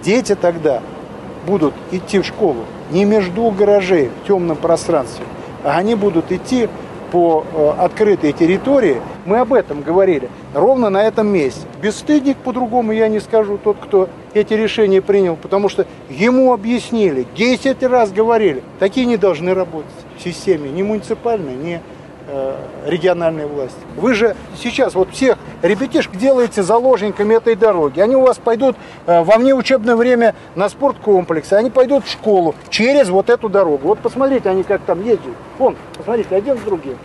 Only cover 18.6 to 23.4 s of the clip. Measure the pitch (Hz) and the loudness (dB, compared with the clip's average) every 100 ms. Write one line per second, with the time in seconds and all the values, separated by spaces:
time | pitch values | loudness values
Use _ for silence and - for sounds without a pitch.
18.6 | - - 196 262 240 226 190 151 180 185 | -10 -2 -2 0 0 2 2 0 -2 -2
19.6 | 175 160 143 - - - 175 175 - 165 | -2 -8 -12 -18 -20 -12 -12 -8 -2 -2
20.6 | 143 156 202 214 - 220 233 220 151 127 | -2 -6 -4 -4 -4 -6 -4 -4 -6 -8
21.6 | 160 170 - - - - - 139 135 135 | -8 -10 -12 -20 -20 -20 -12 -8 -6 -8
22.6 | 139 - 143 170 175 175 165 160 | -12 -10 -6 -2 0 0 0 -2